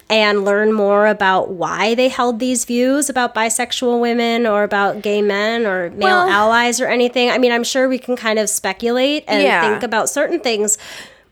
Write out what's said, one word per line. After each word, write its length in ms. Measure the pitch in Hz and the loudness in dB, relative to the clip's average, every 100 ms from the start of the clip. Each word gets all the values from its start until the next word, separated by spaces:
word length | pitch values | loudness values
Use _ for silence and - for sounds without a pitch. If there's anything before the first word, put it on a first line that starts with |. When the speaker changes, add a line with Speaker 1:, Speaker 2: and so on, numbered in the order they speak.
| - | -2
Speaker 1:
and 360 | 220 214 208 | 2 2 2
learn 280 | 196 202 214 | 0 2 2
more 360 | 214 202 202 214 | 2 2 4 2
about 420 | 208 196 185 - | 2 2 0 0
why 460 | 185 156 170 202 233 | -4 -4 -2 0 2
they 100 | 254 | 0
held 320 | 247 247 226 | 0 -2 -2
these 260 | 254 247 | -2 -2
views 460 | - 240 254 277 294 | -2 0 2 2 0
about 240 | 254 247 | -2 -2
bisexual 640 | 226 226 - 240 - 247 240 | -2 -2 -2 -4 -4 -2 0
women 460 | 240 233 233 233 233 | 0 0 0 0 0
or 160 | 208 | 0
about 400 | 208 208 202 208 | 0 0 0 -2
gay 180 | 208 208 | -2 0
men 460 | 208 202 214 233 226 | 0 0 0 -2 -2
or 240 | 185 175 | -2 -4
male 80 | 175 381 | -2 2
Speaker 2:
Well 220 | 370 359 | 2 2
Speaker 1:
allies 520 | 202 214 233 240 240 | 2 4 2 2 0
or 60 | 254 | 0
anything. 420 | 233 247 247 247 | 0 0 2 0
I 80 | 220 | 2
mean, 120 | 247 | 2
I'm 140 | 233 | 2
sure 240 | 240 269 262 | 0 0 0
we 100 | 254 | 0
can 160 | - | -4
kind 240 | 247 226 220 | -4 -2 -2
of 100 | 214 | -2
speculate 760 | - 202 190 233 240 269 302 302 | -4 -4 -4 -2 0 0 -2 -2
and 160 | - | 0
Speaker 2:
Yeah. 260 | 285 196 165 | 2 2 2
Speaker 1:
think 140 | 214 | 0
about 260 | 233 220 160 | -2 -2 -2
certain 300 | - 294 349 | -2 -2 -2
things. 400 | 262 220 208 - - - - - _ | -2 -2 -2 -4 -8 -18 -20 -20 _